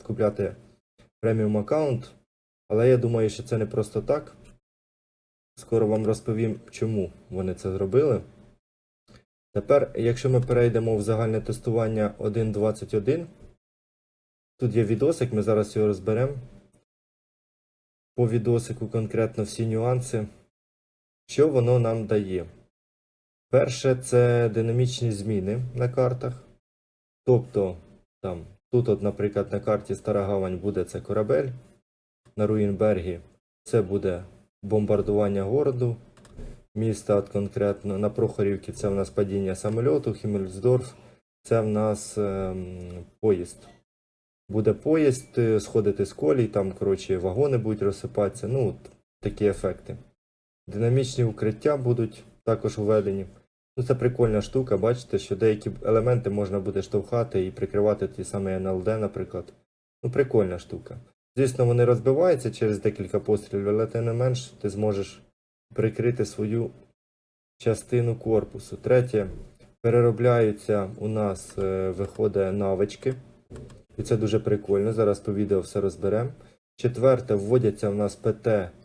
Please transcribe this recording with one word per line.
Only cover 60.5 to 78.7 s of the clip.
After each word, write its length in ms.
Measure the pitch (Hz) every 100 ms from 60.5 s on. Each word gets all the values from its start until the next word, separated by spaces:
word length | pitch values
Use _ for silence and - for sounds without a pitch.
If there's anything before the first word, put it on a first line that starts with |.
| 90
штука. 380 | - 85 - - - _ _ 127
Звісно, 300 | 135 127 120
вони 200 | 120 120
розбиваються 640 | 117 127 139 180 139 113
через 300 | - 110 98
декілька 380 | 107 104 92 101
пострілів, 500 | - 104 - 101 101
але 180 | 107 110
тим 180 | 117 117
не 80 |
менш 300 | 117 127 123 -
ти 220 | - 107
зможеш 520 | 98 107 98 95 - - _ _ _ _
прикрити 520 | - 107 - 120 120 104
свою 460 | - 107 117 113 - - _ _ _ _ _ _ -
частину 580 | 113 107 - 123 117 117
корпусу. 640 | 113 107 - 95 - -
Третє, 520 | 113 127 123 107 95 - - - - _
переробляються 1080 | 117 120 120 107 123 120 110 104 - 104 95 120
у 100 | 107
нас, 500 | 107 104 92 - -
е, 320 | 95 95 95
виходить, 640 | 90 98 - 107 98 95
навички. 600 | 101 98 92 104 - 135 127 - - _ - - - _ -
І 60 |
це 140 | - 113
дуже 220 | 107 107
прикольно, 540 | 110 104 - 98 107
зараз 260 | 110 104 98
по 140 | -
відео 260 | 98 101 98
все 220 | 87 101
розберемо. 480 | 95 78 98 107 127 - - _ _ -
Четверте, 600 | 120 113 131 127 - 104
вводяться 540 | 101 123 110 101 107
в 60 | 104
нас 200 | 101 -
П 180 | 117
Т 380 | 104 117 104 87